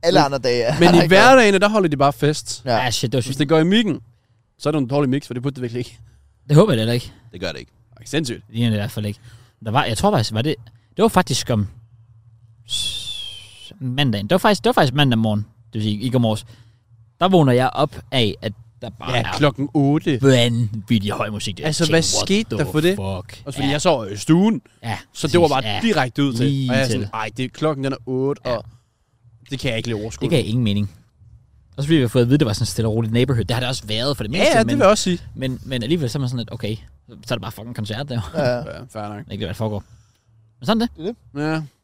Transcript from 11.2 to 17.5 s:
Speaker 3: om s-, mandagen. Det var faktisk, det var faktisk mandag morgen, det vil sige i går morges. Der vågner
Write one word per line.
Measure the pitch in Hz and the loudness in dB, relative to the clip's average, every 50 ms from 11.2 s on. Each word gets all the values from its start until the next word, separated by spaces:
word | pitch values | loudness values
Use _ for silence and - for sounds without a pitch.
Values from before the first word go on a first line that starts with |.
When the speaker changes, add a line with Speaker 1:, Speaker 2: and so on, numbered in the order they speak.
| 180 - 139 - - - | 0 0 -2 -6 -2 0
Speaker 3:
om | 127 107 101 98 - - - _ _ _ - _ - _ _ - _ _ _ _ _ _ - - | 0 0 0 -2 -6 -16 -20 _ _ _ -20 _ -20 _ _ -20 _ _ _ _ _ _ -14 -8
s-, | - - - - - - - - - - - - - - - - - - - - - - | -6 -6 -4 -6 -6 -8 -10 -10 -10 -10 -10 -12 -12 -16 -20 -20 -20 -20 -20 -20 -16 -10
mandagen. | 135 127 123 135 147 135 110 104 98 104 | -8 -6 -2 -2 0 0 0 -2 -2 0
Det | |
var | 170 - | 0 2
faktisk, | - 226 208 - - | 4 2 2 2 0
det | 226 | 0
var | 254 | 2
faktisk | - 180 131 123 | 4 2 2 4
mandag | 147 147 135 120 113 | 2 2 4 4 2
morgen, | 113 110 107 107 | 2 2 0 -2
det | 107 - _ _ _ _ _ | -4 -8 _ _ _ _ _
vil | 110 104 | -4 -4
sige | 110 104 104 | -2 -4 -2
i | 107 131 | -4 -2
går | 117 131 | 0 2
morges. | 120 110 107 104 - - - _ - _ _ _ _ _ _ _ - _ _ _ | 2 2 0 -2 -6 -14 -20 _ -20 _ _ _ _ _ _ _ -20 _ _ _
Der | 165 185 | 0 4
vågner | 190 175 156 135 | 4 6 6 6